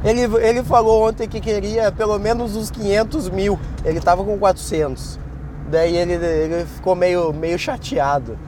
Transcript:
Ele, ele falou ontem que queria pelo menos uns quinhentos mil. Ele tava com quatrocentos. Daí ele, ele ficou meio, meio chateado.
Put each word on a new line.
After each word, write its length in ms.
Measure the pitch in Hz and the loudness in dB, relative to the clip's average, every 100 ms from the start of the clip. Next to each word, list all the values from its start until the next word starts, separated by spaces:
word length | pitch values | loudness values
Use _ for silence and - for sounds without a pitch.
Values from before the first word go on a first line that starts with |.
Ele, 160 | 208 233 240 226 226 | 2 2 2 4 4
ele 160 | 240 | 2
falou 460 | 240 247 220 220 220 | 4 4 6 4 4
ontem 180 | 226 226 | 0 -6
que 140 | 226 | -6
queria 500 | 226 208 196 220 220 | -2 -2 0 0 0
pelo 280 | 185 214 208 | 0 -2 0
menos 360 | 202 233 240 | 0 -2 -2
uns 160 | 208 220 | -4 -6
quinhentos 600 | - 208 202 220 311 190 | -4 0 2 2 -2 -4
mil. 280 | 185 196 196 - - 160 | -2 0 0 -4 -4 -2
Ele 120 | 160 | 0
tava 220 | 180 180 | 2 2
com 160 | 196 208 | 0 2
quatrocentos. 800 | 196 185 - 165 151 131 - - - - - - - | 2 2 -2 -2 -2 -4 -8 -10 -12 -12 -12 -12 -2
Daí 260 | 160 170 175 | 2 2 2
ele, 160 | 175 | 0
ele 540 | 175 170 160 156 170 170 | 0 0 0 0 -2 -4
ficou 280 | - - | -4 0
meio, 380 | 180 180 175 165 | 2 4 2 0
meio 260 | 151 160 170 | -2 -2 -2
chateado. 800 | 226 262 - 208 139 143 120 110 | -2 -6 -4 0 2 0 -2 -10